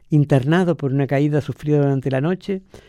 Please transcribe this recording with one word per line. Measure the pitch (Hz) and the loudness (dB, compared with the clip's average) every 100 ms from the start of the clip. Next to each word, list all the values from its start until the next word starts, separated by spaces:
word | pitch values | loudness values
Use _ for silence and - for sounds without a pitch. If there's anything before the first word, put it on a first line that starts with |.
| _ | _
internado | 151 147 139 127 170 180 151 | 2 4 2 2 2 2 -2
por | 139 | -2
una | 135 131 | -2 -2
caída | 139 151 147 | 0 0 0
sufrida | - 123 147 147 | -4 -8 -2 0
durante | 143 135 135 | 2 0 -2
la | 131 | -2
noche, | 147 185 - 190 - - | -2 -4 -6 -10 -10 -20